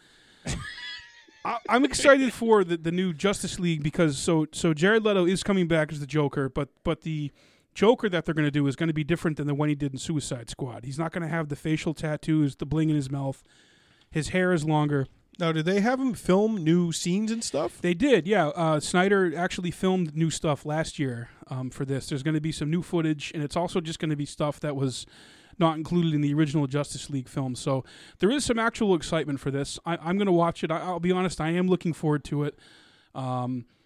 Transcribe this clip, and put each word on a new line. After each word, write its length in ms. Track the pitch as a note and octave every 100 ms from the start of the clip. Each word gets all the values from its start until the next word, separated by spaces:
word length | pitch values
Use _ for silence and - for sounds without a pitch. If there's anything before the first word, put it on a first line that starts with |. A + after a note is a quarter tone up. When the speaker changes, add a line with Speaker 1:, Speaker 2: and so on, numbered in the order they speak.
| _ _ _ _
Speaker 1:
<laughs> 0 | - - - - - - - - - _
Speaker 2:
I, 140 | - A#3 -
I'm 160 | A#3+
excited 480 | C#4 - D4 C4+ C4
for 320 | - A3+ G#3+
the, 120 | F3 E3+
the 160 | E3
new 200 | F3 F#3
Justice 460 | D3+ G3 G3+ - -
League 240 | F3 D#3+
because 340 | D3 - E3 C3+
so, 300 | - E3 D#3
so 200 | - F3
Jared 320 | D3+ F#3 A3+
Leto 220 | G#3+ G3 F3
is 160 | F#3
coming 260 | - G3 E3+
back 240 | D#3+ D3+
as 80 | D3+
the 60 | C#3+
Joker, 420 | D3+ C#3+ D3+ C3+
but, 200 | D3 C#3 _
but 180 | E3+ D3+
the 300 | E3 D#3 D3 - _ _ _
Joker 340 | - G3+ B3+ G#3+
that 160 | F3
they're 100 | D#3+
gonna 160 | D#3 D3
do 160 | C#3+ C#3
is 100 | C3
gonna 160 | E3
be 100 | D3+
different 320 | C#3+ E3 F3 D#3
than 100 | D3
the 80 |
one 140 | C#3+ D3+
he 60 |
did 180 | C#3+ C#3+
in 60 | C3
Suicide 500 | - D#3 - B2+ A2+
Squad. 360 | - C3 A2
He's 140 | B2 C3+
not 140 | E3
gonna 160 | F3+ D#3+
have 200 | E3 D3+
the 80 | C#3
facial 360 | D#3+ D#3 -
tattoos, 640 | D3+ D#3 D3+ - D#3 C#3+ -
the 100 | C#3+
bling 220 | D#3 D#3
in 80 | D3+
his 140 | C3+
mouth. 320 | C#3 C3+ C3+ _ _ _ _ _ _ _
His 180 | D#3+ D3
hair 240 | F#3 F3+
is 120 | F3
longer. 420 | D3+ D3+ D3 C#3+ C3 - _ -
Speaker 1:
Now, 100 | E3
did 140 | D#3+
they 160 | D#3 G3+
have 180 | A3 C4
him 160 | C4
film 480 | F3+ - F#3 G#3+ G#3+
new 300 | D#3 F3 F3
scenes 400 | D#3 F3 F#3 A3
and 100 | A3+
stuff? 380 | - - - -
Speaker 2:
They 120 | F3+
did, 340 | F3 C#4+ G#3+ D#3
yeah. 200 | G#3 D3+
Uh, 300 | - D#3+ D3+
Snyder 580 | - F3+ G3 G3+ F#3 D#3
actually 360 | F3+ - F3+
filmed 440 | - F#3 F#3 E3 D3+
new 140 | E3
stuff 340 | - E3 C#3
last 360 | D3+ D#3 D3+ -
year, 280 | C3+ A#2 A#2+ - -
um, 220 | C3 B2+
for 140 | -
this. 240 | C3+ C3+ -
There's 140 | C#3+
gonna 180 | D3 D#3
be 120 | D#3
some 180 | - D3
new 120 | E3+
footage, 500 | - F3 D#3+ D3+ -
and 80 | D#3+
it's 140 | D3 E3+
also 240 | F3 F#3+
just 180 | D#3+ D#3+
gonna 160 | D#3+ D3
be 100 | C#3+
stuff 340 | - D3+ -
that 160 | D3+ C#3+
was 280 | C3+ A#2+ - - - - - -
not 180 | E3 D#3
included 360 | D#3 F3 E3
in 60 | D3
the 140 | C#3+
original 320 | D3 D#3 D3+ C#3
Justice 420 | C#3+ C#3+ C#3 -
League 180 | C#3 B2
film. 260 | C#3+ C3 B2
So 280 | D3 C3+ - - - -
there 100 | F#3
is 140 | C#4+
some 140 | - A3+
actual 340 | A3+ - G#3+
excitement 440 | F3 - D#3+ D3 C3+
for 100 | C#3+
this. 280 | C3+ C#3+ -
I, 120 | - E3+
I'm 180 | E3 G3
gonna 140 | G3+
watch 300 | E3+ E3+ -
it. 80 | D#3+
I, 80 | D#3+
I'll 220 | F3 E3+
be 100 | F3
honest, 300 | F#3 F#3 -
I 100 | D#3
am 160 | F3 F#3
looking 260 | F3+ F3+
forward 300 | - D#3 D3 -
to 180 | C#3+
it. 120 | D3 - - - _ _ _ -
Um, 480 | C3 B2+ B2 B2+ A#2 _